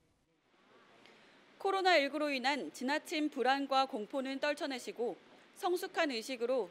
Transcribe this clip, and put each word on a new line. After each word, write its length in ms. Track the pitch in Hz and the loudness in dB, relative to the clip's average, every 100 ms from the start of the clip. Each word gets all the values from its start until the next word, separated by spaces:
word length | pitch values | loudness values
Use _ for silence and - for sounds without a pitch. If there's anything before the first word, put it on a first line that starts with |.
| _ _ _ 160 _ _ _ - _ - - - - - - - | _ _ _ _ _ _ _ -20 _ -20 -20 -20 -20 -20 -20 -4
코로나 380 | 392 381 370 330 | 0 2 6 6
일구로 340 | 277 294 294 | 4 0 0
인한 420 | 269 247 285 156 | 0 0 0 -4
지나친 560 | - 254 302 - 320 302 | -4 -2 -2 -2 -2 -2
불안과 560 | 269 240 277 277 269 | 0 2 2 2 2
공포는 560 | 269 262 208 277 262 269 | 2 -2 -6 -4 -4 -2
떨쳐내시고 760 | 294 294 311 247 220 208 233 165 - - - - | -2 -2 -4 -6 -8 -6 -4 -6 -14 -20 -20 -6
성숙한 540 | 370 349 370 381 320 | -2 -2 -2 0 0
의식으로 600 | 233 220 247 233 262 180 | 0 -4 -4 0 0 -2